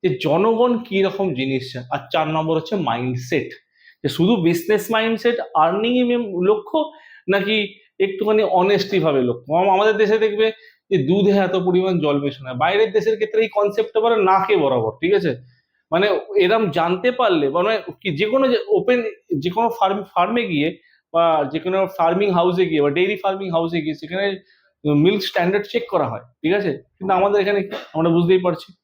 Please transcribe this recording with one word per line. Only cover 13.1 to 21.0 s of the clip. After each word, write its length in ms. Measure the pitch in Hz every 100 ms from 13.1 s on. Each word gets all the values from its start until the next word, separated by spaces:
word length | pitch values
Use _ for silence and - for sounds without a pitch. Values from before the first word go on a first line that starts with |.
| 220
ক্ষেত্রে 260 | 214 214
এই 60 | 226
কনসেপ্টটা 520 | 208 208 202 214 226
মানে 240 | 226 226
নাকে 340 | 190 190 190 202
বরাবর, 340 | 143 127 110
ঠিক 220 | - 170
আছে? 220 | 196 175 - - _ _ _ _
মানে 160 | 165 208 175 - 202
এরম 360 | 180 226 214
জানতে 400 | 160 170 185 247
পারলে 380 | 247 233 170 139
মানে 320 | 156 190 220 - -
কি 160 | 196 147
যে 80 | 214
কোনো 220 | 262 262
যে 100 | 233 196
ওপেন 360 | 208 - 247 226 - _ 151
যে 120 | 156
কোনো 200 | 185 233
ফার্ম, 340 | 233 190 196
ফার্মে 440 | 196 - 180 233 226
গিয়ে 320 | 156 151 180 _ _